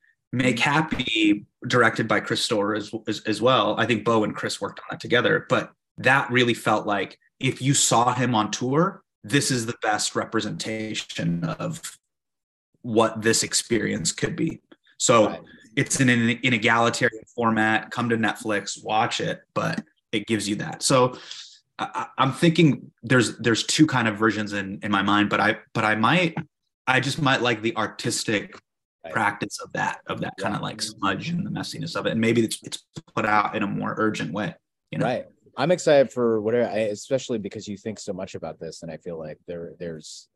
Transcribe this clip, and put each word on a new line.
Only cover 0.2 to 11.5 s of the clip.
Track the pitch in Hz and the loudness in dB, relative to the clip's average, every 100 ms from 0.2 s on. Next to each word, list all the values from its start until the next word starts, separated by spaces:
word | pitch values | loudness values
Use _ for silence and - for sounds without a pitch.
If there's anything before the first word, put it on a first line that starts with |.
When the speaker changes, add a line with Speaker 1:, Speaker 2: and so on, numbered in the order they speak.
| _ | _
Speaker 1:
Make | 123 127 113 | -2 0 0
Speaker 2:
Mm-hmm. | 147 | 2
Speaker 1:
Happy, | 151 160 - 123 110 107 104 - _ 123 | 0 0 -4 -2 2 4 2 -2 _ 0
directed | 123 113 - 110 | 4 4 2 0
by | 101 | 0
Chris | - - | 0 -2
Storer | - 107 101 | -2 0 0
as, | 107 101 110 - | -2 -6 -8 -6
as, | - | -4
as | 110 104 | -4 2
well. | 123 123 104 107 | 4 4 2 0
I | 113 | 0
think | 110 | 0
Bo | 117 113 | 2 2
and | 104 - | 2 -2
Chris | 110 - | -6 -6
worked | 98 - | -8 -10
on | - | -14
that | - | -12
together, | 113 120 113 107 - | 0 2 4 0 2
but | 113 - _ _ - | 0 0 _ _ -2
that | 120 135 - | 2 4 4
really | 123 120 | 2 2
felt | 110 120 104 104 | 2 0 0 0
like | 101 92 - _ - | -2 -4 -10 _ -6
if | 135 - | -4 0
you | 131 | 0
saw | 135 - 117 120 | 2 4 4 4
him | 117 123 | 2 2
on | 110 104 | 2 0
tour, | - 127 147 190 - _ _ | -2 0 2 2 -2 _ _
this | 104 143 139 | -2 0 2
is | 127 | 0
the | 113 - | -2 -4
best | 113 104 - | -2 0 -2
representation | 110 98 110 104 82 110 110 110 107 - - 85 85 | -4 -2 -2 -4 -6 -6 -6 -6 -8 -8 -4 -2 -2
of | 82 | -4